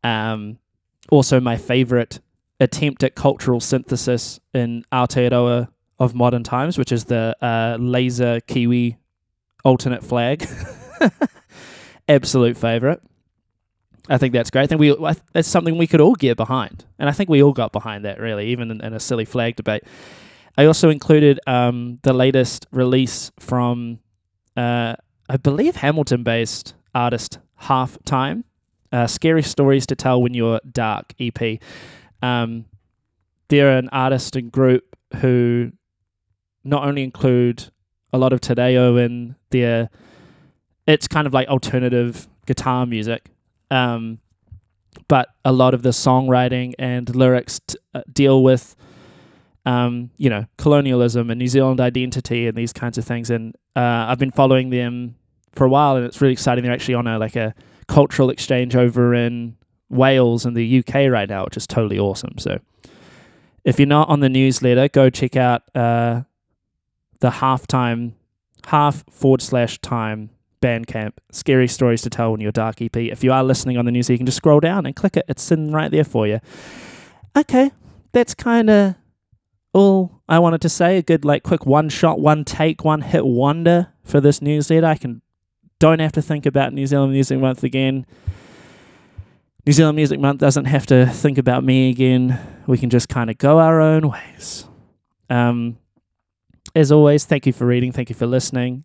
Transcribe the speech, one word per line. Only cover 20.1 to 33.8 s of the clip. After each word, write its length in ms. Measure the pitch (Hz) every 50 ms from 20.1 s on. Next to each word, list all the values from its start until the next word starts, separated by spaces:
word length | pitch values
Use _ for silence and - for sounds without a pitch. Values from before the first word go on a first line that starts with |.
| - - - - _ _ _ _ _ -
I 80 | 143
also 240 | 156 160 - - 165
included, 500 | 156 143 - - 160 151 147 143 139 - - -
um, 520 | 127 123 123 120 120 123 120 120 120 120 -
the 100 | 135 127
latest 520 | 127 127 135 131 131 127 123 - - - _
release 600 | - 131 127 127 127 131 131 123 - - - - _ _
from, 600 | - - 127 123 123 120 120 120 120 117 117 113 _ _ _ _ _ _ _ _ _ _ _ -
uh, 380 | 120 120 120 120 117 113 117 - _ _ _ _ _ _
I 100 | 131 131
believe, 380 | - 147 139 156 254 330 349
Hamilton-based 1000 | - - 143 151 160 147 - 135 120 120 120 117 117 117 113 - - - - - _ _ _ _
artist 440 | 127 120 120 120 117 - - - - _ _ _
Half 480 | _ - - 139 131 127 123 - - _
Time, 420 | - 151 131 131 139 165 220 240 _ _ _ _ _ _ _ _ _
uh, 140 | - 123 120
Scary 380 | 117 - - - 160 160 160 147
Stories 420 | - - - 143 135 139 139 127 -
to 80 | 135
Tell 260 | - - 131 127 123
When 120 | 123 123 123
You're 260 | 120 117 113 113 110 _ 135
Dark 420 | 120 127 117 110 104 98 - _ - _
E 100 | 123 117
P. 300 | 113 - 117 113 110 113 _ - - - - - - - _ _ _ _ -
Um, 420 | 123 123 120 117 113 117 117 110 _ _ _ _ _ _ _ _ _ _ _ _ _ _ _ _ _
they're 280 | 147 143 139 139 131
an 120 | 131